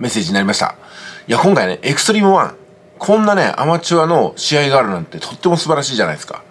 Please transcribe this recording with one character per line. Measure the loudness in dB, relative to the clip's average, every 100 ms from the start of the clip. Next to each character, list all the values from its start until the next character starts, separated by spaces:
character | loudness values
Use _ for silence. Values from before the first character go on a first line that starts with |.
メ | -6
ッ |
セ | -4
ー |
ジ | -2
に |
な | -2
り | 0
ま |
し | 0
た。 | -2 -6 -18 -20 -18 -18 -4
い |
や、 | 2
今 | 4
回 | 4 2
ね、 | -2
エ | -4
ク | -2
ス | 0
ト |
リ | 2
ー |
ム | 4
ワ | 4 2
ン。 | -4 -20 -20 -20 -10
こ | 0 2
ん |
な | 4 2
ね、 | 0 0
ア | 0
マ | 0
チ | 0
ュ | 0
ア | 2
の | 2 0
試 | -4 -2 0
合 | 2
が | 2
あ |
る | 0
な | -4
ん |
て | -8 -12
と | -14
っ | -4
て | 0
も | 0
素 | 0
晴 | -2
ら |
し | 0
い |
じ | -2
ゃ | -2
な |
い | -4
で |
す | -12
か。 | -16 -18